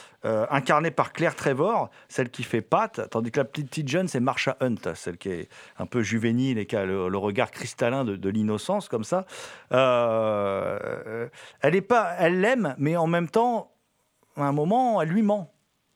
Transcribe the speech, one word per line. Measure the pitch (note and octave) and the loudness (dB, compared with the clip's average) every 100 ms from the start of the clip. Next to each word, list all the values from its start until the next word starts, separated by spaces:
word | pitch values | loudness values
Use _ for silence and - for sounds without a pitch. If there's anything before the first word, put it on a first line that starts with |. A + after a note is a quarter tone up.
| - _ - | -20 _ -2
euh, | A2 - | 0 2
incarnée | C#3+ C3 D3+ D#3+ | 0 4 2 2
par | D#3 B2+ | 0 -2
Claire | - E3 - | 0 0 0
Trevor, | D3+ C3 F3 A3+ B2 - - | 0 2 2 0 -2 -8 -8
celle | - B2 | -4 -4
qui | - | -6
fait | B2 A#2 | -4 -2
Pat, | A2 F3 A3 - G2 | 2 2 2 -4 -4
tandis | A#2 A#2 | -2 -2
que | C#3 | 0
la | C3+ | -2
petite, | - C#3+ | -4 -8
petite | - C#3+ | -6 -2
jeune, | D#3 F#3 | 0 0
c'est | C3 | 0
Marsha | B2+ B2 - B2+ | 0 0 -2 0
Hunt, | B2+ A2 F2+ E2 | 0 -2 -4 -8
celle | - E2+ | -8 -8
qui | G2 | -6
est | F2 - - - - | -6 -8 -16 -18 -12
un | F#2 | -4
peu | B2 | -2
juvénile | G#2 A2+ A2+ A#2 C3+ A#2 | 0 0 0 0 0 -2
et | G2 | -2
qui | A2 | -2
a | F#2+ | -2
le, | F#2+ F#2 | -2 -2
le | G2 | -2
regard | G#2 G2+ A#2+ | -2 0 -2
cristallin | - A#2+ - A#2+ C3+ A#2+ | -4 -10 -4 -2 0 -2
de, | G2 | -2
de | F#2+ | -2
l'innocence, | A2 G#2+ G#2+ - G3+ - | 0 0 0 -2 -4 -2
comme | A#2+ | -6
ça. | G#2+ F3+ F#3+ - - - - | -2 -4 -4 -12 -16 -18 0
Euh, | B2+ C3 B2 A#2+ A2+ A2 G#2 G2+ G2 F#2+ G2 - - A2 | 4 4 4 2 2 2 0 0 -2 -2 -4 -6 -8 -8
euh, | A2+ A#2+ - - - | -8 -10 -12 -20 -2
elle | C#3 F#3 | 2 2
est | |
pas, | F#3+ A#3+ F#3+ F3+ | 4 2 2 2
elle | E3+ F#3 | 2 4
l'aime, | G3+ B3+ E3+ C3 | 4 2 0 0
mais | C#3+ E3+ | 0 2
en | D#3+ | 2
même | E3+ E3+ | 2 2
temps, | A3 A#3+ A3+ E3+ _ _ _ _ _ _ - | 2 2 0 -4 _ _ _ _ _ _ -4
à | |
un | C#3+ | -2
moment, | D3 D#3 A#3 B3+ G#3 | 0 2 2 2 2
elle | D#3 | 2
lui | F#3+ | 2
ment | G#3+ G#3 E3+ _ _ _ _ | 2 0 -2 _ _ _ _